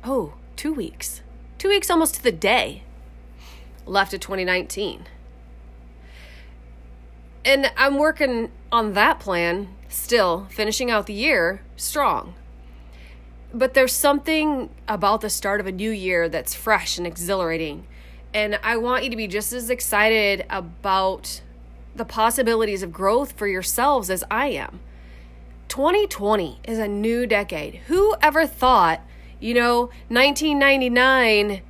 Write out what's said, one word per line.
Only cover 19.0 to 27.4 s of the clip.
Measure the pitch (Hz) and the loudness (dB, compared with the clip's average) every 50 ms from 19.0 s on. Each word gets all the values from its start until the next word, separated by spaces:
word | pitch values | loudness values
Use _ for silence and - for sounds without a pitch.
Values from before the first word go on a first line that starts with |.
| - | -2
you | 269 | -4
to | 233 | -6
be | 220 220 | -6 -8
just | 196 180 208 208 - 240 | -6 -6 -6 -6 -6 -8
as | 247 240 226 | -8 -4 -6
excited | 254 247 - - 220 208 208 220 226 220 208 202 196 185 - - | -6 -4 -4 -2 2 2 4 4 4 4 2 2 0 -2 -4 -6
about | - 196 180 165 170 - - 202 190 190 190 190 190 - - - - - - - - - - - - - - - - | -8 -8 -8 -10 -16 -8 -2 0 0 2 2 0 -2 -4 -10 -12 -12 -12 -16 -20 -20 -20 -20 -20 -20 -20 -20 -18 -10
the | - 226 | -10 -10
possibilities | - - 226 220 226 220 247 254 220 233 220 226 208 202 190 196 | -8 -2 2 2 2 2 2 2 2 2 2 0 0 -2 -6 -8
of | 170 | -10
growth | 160 170 190 196 220 254 285 - | -8 -2 0 2 2 2 0 -2
for | - - 214 | -8 -6 -4
yourselves | 202 190 185 175 - - - 240 285 294 254 196 180 | -4 -4 -4 -4 -4 -2 0 2 2 2 2 0 -2
as | 185 175 - - | -4 -6 -4 -4
I | 208 220 277 | -4 -2 -2
am. | 285 208 139 - - - - - - - - - - - - - - - - - - - - - - | -2 -4 -6 -8 -10 -14 -18 -20 -20 -20 -20 -20 -20 -20 -20 -20 -20 -20 -20 -20 -20 -20 -20 -14 -12
Twenty | - 254 269 320 359 415 415 | -4 0 2 4 4 4 2
twenty | 403 - - 202 202 220 208 175 147 - - - | 0 -2 -2 0 2 2 2 0 -4 -8 -12 -10
is | 226 226 | -6 -4
a | 220 220 | -4 -2
new | 208 202 202 208 226 233 240 247 | -4 -4 -2 0 0 0 0 0
decade. | 226 220 202 | 0 0 0